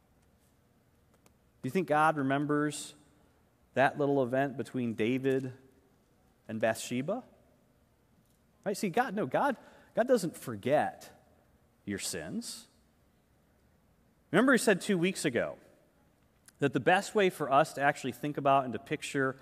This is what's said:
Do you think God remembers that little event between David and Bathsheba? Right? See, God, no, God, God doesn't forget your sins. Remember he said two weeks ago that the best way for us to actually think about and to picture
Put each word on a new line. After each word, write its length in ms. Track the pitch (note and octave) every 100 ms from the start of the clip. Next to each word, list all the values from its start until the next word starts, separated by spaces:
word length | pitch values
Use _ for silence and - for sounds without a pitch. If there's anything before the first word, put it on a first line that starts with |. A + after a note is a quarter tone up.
| _ _ _ _ _ _ _ _ _ _ _ _ _ _ _ _
Do 40 | C3
you 40 |
think 160 | F3+ E3
God 280 | D3 D#3 D#3
remembers 800 | C3+ C#3 D3 D3 D3 D3 - - _ _ _ _ _ _ _
that 240 | B2 C#3 D3
little 240 | C#3+ C#3
event 340 | B2 C3 C#3 B2+
between 380 | A2 B2+ A#2+
David 580 | G#2+ A2 C3 C3+ C3 C3 A#2 - _ _ _ _ _ _ _ -
and 140 | G#2+
Bathsheba? 640 | A2+ A2 - B2 D3 A#3 - _ _ _ _ _ _ _ _ _ _ _ _ _
Right? 140 | F#3+ G3+
See, 120 | G3+
God, 260 | E3 B3+ G3+
no, 100 | C#3+
God, 320 | D3+ C4+ A#3 - - - -
God 120 | A#3+
doesn't 300 | B3 F3 -
forget 720 | - G#2+ B2 C#3+ G2 - - - _ _ _ _ _ _ -
your 120 | F#2+
sins. 720 | - F2+ D#2+ F#3+ - - - _ _ _ _ _ _ _ _ _ _ _ _ _ _ _ _
Remember 200 | E3 C4
he 80 | B3
said 200 | - F#3+
two 200 | - F#3+
weeks 260 | F3+ F#3 D#3
ago 300 | A2+ D#2 - - _ _ _ _ _ _ _ _ -
that 120 | C#3+
the 80 | D3
best 360 | A#2+ F#3 G3+ G#3+
way 160 | F#3
for 200 | - C#3
us 220 | C3+ D#3
to 80 | -
actually 300 | C#3+ C#3+ C3
think 260 | A#2 D3 D3
about 260 | C#3 C#3 B2+
and 80 |
to 60 | G#2+
picture 580 | - D3+ - C#3 C3 C3